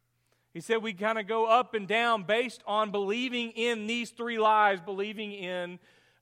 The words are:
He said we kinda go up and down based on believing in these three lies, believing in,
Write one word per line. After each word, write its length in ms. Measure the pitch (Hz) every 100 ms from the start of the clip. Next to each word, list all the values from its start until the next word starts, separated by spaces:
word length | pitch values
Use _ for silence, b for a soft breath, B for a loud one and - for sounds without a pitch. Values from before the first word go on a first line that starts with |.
| _ _ _ _ _
He 60 | 170
said 220 | 160 220
we 100 | 214
kinda 320 | 180 214 220
go 220 | 196 226 226
up 280 | 240 247
and 140 | 226 190
down 340 | 214 233 226
based 400 | 175 220 254 - -
on 240 | 208 214
believing 600 | 202 196 226 254 240 233
in 340 | 226 233 233 208
these 220 | 240 233
three 280 | - 233 226
lies, 420 | 214 214 208 196
believing 520 | 170 196 208 214 208
in, 480 | 202 180 180 175 180 b b b b